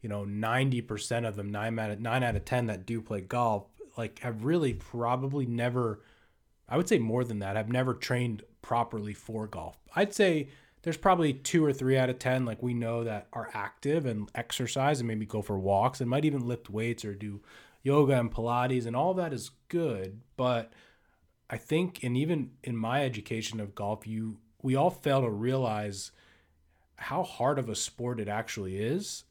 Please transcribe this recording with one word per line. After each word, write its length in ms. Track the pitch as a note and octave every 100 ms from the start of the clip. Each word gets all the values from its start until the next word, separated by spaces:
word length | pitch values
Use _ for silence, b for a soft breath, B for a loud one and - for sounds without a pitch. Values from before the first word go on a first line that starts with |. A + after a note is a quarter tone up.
you 80 | A2+
know, 160 | G#2
ninety 560 | G2+ G#2 A2 B2 C3+ B2
percent 460 | A#2 G#2 - A#2+ A#2
of 100 | G#2
them, 140 | G2+
nine 280 | G#2 A2 A2+
out 120 | A2
of, 100 | G#2
nine 220 | A#2 B2
out 140 | B2 G2+
of 80 |
ten 220 | - B2+ A#2+
that 200 | G2+ F#2
do 140 | A2+
play 200 | A2 G#2
golf, 440 | F#2+ B2 A#2+ G#2 - _ G#4 -
like, 220 | A2+ -
have 240 | B2+ A2+
really 300 | A#2 E3+ D3
probably 720 | G2 - A#2+ A#2 B2+ C3+ C#3+ B2+
never, 560 | A#2 A#2+ B2 A#2+ G#2 b b b b b _ -
I 80 | C3
would 120 | F3
say 100 | F3+
more 260 | A2+ A#2+
than 140 | A#2+ G#2+
that, 160 | G2 G2+
have 120 | A2
never 240 | B2 C3
trained 480 | A#2+ - B2 B2 G#2 - _
properly 540 | - A#2+ A#2 A2 G#2
for 320 | G#2 - A2 G#2+
golf. 320 | F#2 D#2+ - _ -
I'd 180 | G3+
say 340 | - G3 D#3 C#3 B B B
there's 140 | - D#3+
probably 360 | G3 F3+ D#3
two 320 | C3+ - E3+
or 80 | D#3
three 240 | C3+ C3 C3
out 140 | B2+
of 80 | B2+
ten, 260 | C3 C3
like, 180 | B2+ A2
we 120 | B2
know 280 | A#2+ A2+ A#2
that 240 | A#2 G#2 -
are 160 | A#2+ A2+
active 500 | A2 G2+ - C#3 D#3+ C3+
and 220 | G#2+ G#2
exercise 640 | - A#2+ - A#2+ - C3+ D3
and 80 | A#2
maybe 160 | A2
go 160 | G#2+ G#2+
for 180 | G#2 G2+
walks 420 | F#2+ G2 A#2+ -
and 100 | A#2+
might 140 | C3
even 220 | D3+ C#3+ A#2+
lift 220 | A#2+ -
weights 360 | G#2 A#2 A#2
or 100 | A2
do 260 | G2+ G#2+ G2+ B B B B
yoga 360 | C3+ C#3 C#3+ C3
and 140 | A#2
Pilates, 540 | - A2+ A#2+ B2+ B2+ A#2
and 80 |
all 200 | A#2+ E3
that 180 | F#3 E3+
is 180 | C3 - _ _
good. 520 | E3+ D#3+ G#2+ F#2+ G2+ - -
But 360 | B2+ A#2+ A2+ b b b b b _ _ _
I 60 | A2+
think, 460 | - D#3+ F3+ -
and 120 | - B2
even 360 | D3+ E3 B2 -
in 140 | - A#2
my 280 | A2+ C3
education 540 | C3+ A2+ G2+ A2+ G#2+ A2+
of 140 | G#2
golf, 320 | - G2+ G#2+ -
you, 320 | A2 A2 G#2+ _ _
we 140 | C3+ C3
all 140 | E3
fail 320 | F3+ - C3+
to 80 | B2
realize 840 | G#2 A#2 C3 B2 G#2+ G#2 G2 - b b b b b b b b -
how 280 | - C#3+
hard 340 | F3+ - B2 C#3+
of 100 | A2+
a 60 |
sport 460 | G#2 - - B2 A#2+
it 80 | G#2
actually 480 | G#2 A2+ - F#2+ F#2+
is. 480 | A2 E3 G3+ - -